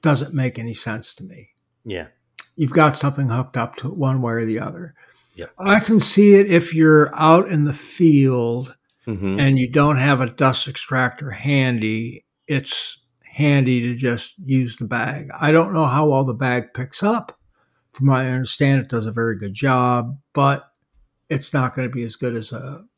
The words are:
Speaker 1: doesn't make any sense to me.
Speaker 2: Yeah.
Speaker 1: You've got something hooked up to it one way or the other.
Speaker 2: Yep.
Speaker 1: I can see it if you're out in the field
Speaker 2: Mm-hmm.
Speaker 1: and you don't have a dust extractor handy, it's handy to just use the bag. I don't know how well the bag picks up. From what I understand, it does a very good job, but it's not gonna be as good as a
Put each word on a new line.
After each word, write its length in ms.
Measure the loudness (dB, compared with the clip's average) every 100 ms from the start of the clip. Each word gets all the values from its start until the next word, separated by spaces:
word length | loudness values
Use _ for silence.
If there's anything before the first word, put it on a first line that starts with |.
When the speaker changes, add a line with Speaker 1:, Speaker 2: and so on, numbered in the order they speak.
Speaker 1:
doesn't 320 | 2 0 0
make 240 | -4 -4 -4
any 160 | -10
sense 400 | -8 -8 -8 -8 -12
to 80 |
me. 260 | -14 -20 -20 _ _ _
Speaker 2:
Yeah. 240 | -12 -12 -12 _ _ -20 -20 -4
Speaker 1:
You've 160 | 0
got 240 | 4 4 2
something 320 | -4 -2 -2
hooked 280 | -2 -4 -6
up 200 | -6 -8
to 120 | -12
it 80 | -4
one 240 | -2 -2
way 120 | -2
or 120 | -4 -4
the 120 | -4
other. 360 | -6 -12 -18 _ _ _ _ -18
Speaker 2:
Yep. 160 | -18 _
Speaker 1:
I 200 | 0 2
can 220 | 4 2
see 340 | 4 6 8
it 120 | 8 8
if 280 | 2 2
you're 400 | 2 6 6 4
out 320 | 2 4 4 4
in 160 | 0
the 100 | 0
field 1000 | -2 -12 2 4 6 4 0 -2 -4 -8 -16 _ _ -10
Speaker 2:
Mm-hmm. 320 | -6 -4 0
Speaker 1:
and 180 | 2 2
you 140 | 2
don't 280 | 2 2 2
have 220 | 2 0
a 120 | -2
dust 340 | 0 0 0 -6
extractor 640 | -10 -6 -2 -2 -4 -12
handy, 920 | -8 -2 0 0 0 -2 -4 -6 -12 _ _ _
it's 500 | -6 -6 -12 -12 -16 _ _
handy 580 | _ -2 2 4 2 0
to 120 | -2
just 400 | -2 -2 -2 -8 -16
use 340 | -2 0 0 -6
the 60 |
bag. 440 | -6 -4 -4 -6 -12 -4
I 120 | 2
don't 200 | 2 2
know 120 | 0
how 240 | 0 2 2
well 160 | 2
the 100 | 0
bag 400 | -2 -2 -2 -4
picks 300 | -10 -8 -4
up. 340 | -2 -2 -6 -20 _ _ _ _ _
From 160 | 0 2
what 140 | 2
I 80 | 0
understand, 520 | -4 -4 0 2 2
it 60 | 0
does 180 | -6 -4
a 60 |
very 260 | -4 -4 -4
good 160 | -8
job, 640 | -4 0 2 2 0 -2 -10 _
but 400 | 0 0 0 -8 _ _ _ _ _ _
it's 240 | -6 -4
not 220 | -2 -2 -4
gonna 120 | -6
be 140 | -6
as 140 | -10 -6
good 180 | -6
as 160 | -6 -10
a 340 | -14 -14 -16 _